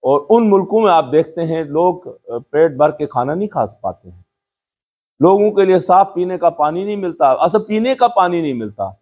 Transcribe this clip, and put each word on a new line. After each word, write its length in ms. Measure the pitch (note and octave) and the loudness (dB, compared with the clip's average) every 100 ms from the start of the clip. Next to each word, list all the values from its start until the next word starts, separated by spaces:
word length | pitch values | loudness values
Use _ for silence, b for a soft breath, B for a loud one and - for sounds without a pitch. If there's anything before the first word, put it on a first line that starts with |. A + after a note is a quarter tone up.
اور 240 | B2+ C#3 - | 0 0 2
ان 200 | A3+ A3+ | 2 4
ملکوں 320 | G3 F#3+ G#3+ | 2 2 0
میں 100 | G#3+ | 2
آپ 140 | E3 C3+ | 2 2
دیکھتے 300 | D3 D#3+ - E3 | 0 -2 -6 -6
ہیں 180 | E3 | -6
لوگ، 440 | D3+ D3 F3+ F3 - | -4 -2 -2 -2 -12
آ، 300 | - - A#2 C3 | -20 -12 -12 -6
پیٹ 220 | D3 D#3+ | 0 0
بھر 200 | C3+ D3+ | 2 -2
کے 140 | D3 D3 | 0 -6
کھانا 260 | B2+ B2+ | -4 -4
نہیں 160 | E3 G#3 | -4 -4
کھا 160 | E3 G#2+ - | -4 -6 -6
پاتے 280 | F#2+ F#2 F2+ | -10 -10 -20
ہیں، 180 | F2 _ _ _ _ _ _ _ _ _ _ | -20 _ _ _ _ _ _ _ _ _ _
لوگوں 320 | D#3+ G3 G#3 | 2 4 2
کے 140 | G3+ F#3+ | 2 2
لیے 140 | F#3 | 2
صاف 340 | - F3+ F#3+ | 4 2 2
پینے 240 | F3 F3+ F3+ | -2 -6 0
کا 120 | E3+ | -2
پانی 340 | D#3+ D3+ E3+ | 0 -4 -2
نہیں 120 | G3+ G#3 | -6 -6
ملتا، 360 | F#3 E3 C#3+ | -6 0 0
اصل 320 | C3 E3+ G#3 | 2 0 -2
پینے 320 | G#3+ G#3+ A#3 C4 | -2 -2 -2 0
کا 120 | A#3+ | 2
پانی 340 | A#3 F3+ E3+ | 2 2 -2
نہیں 120 | D#3 | -4
ملتا۔ 300 | B2 G#2+ G2+ F#2+ F#2+ | -6 -8 -8 -10 -10